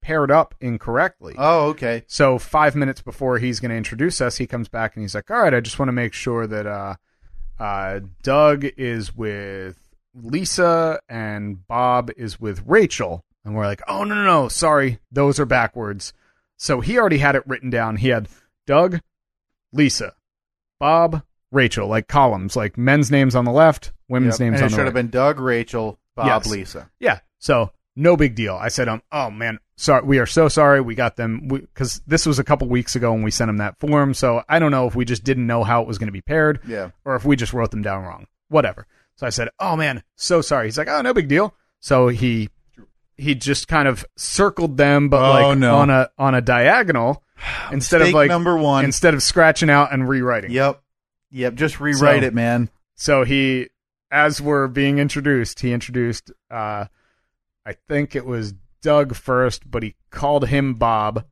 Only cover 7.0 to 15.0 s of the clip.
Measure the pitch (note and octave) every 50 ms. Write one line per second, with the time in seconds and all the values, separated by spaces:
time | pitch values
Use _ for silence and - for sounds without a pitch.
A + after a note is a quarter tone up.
7 | _ _ _ _ _ - - - - - - - A2+ G#2 G2+ G2 G2 F#2+ F#2+ G2
8 | G2 F#2+ F#2 - - C#3 C3+ D3 D3+ D3+ D3 C#3+ C#3 C#3+ - - C3+ A#2+ A#2 A#2
9 | G#2+ - - - A2+ G#2+ G#2 G2+ G2+ G2 G2 G2 F#2+ F#2 F2+ _ _ _ _ _
10 | _ _ _ B2 A#2 A2+ C3+ E3+ F#3+ - - - F3+ E3+ E3+ E3 E3 D#3+ D#3 -
11 | _ _ B2 A#2 A2 G#2+ G#2 G#2 G#2 G#2 G2+ F#2 F#2 _ A#2 A#2+ B2 B2 B2 B2
12 | A#2+ A#2+ - - A#2+ G#2+ F2 - A2+ G#2+ G2 F2+ G2 A2 E3 A3 G#3 - - -
13 | A2+ F2+ E2+ F2 - _ _ _ _ G#2+ G#2 A2 G#2+ G2+ G2+ - - - G3 G3
14 | G#3 G#3 G#3 G#3 G3+ G3 F3 D#3 C3+ A2+ - - E3+ D#3+ D3+ C#3+ C#3 C3 A#2 -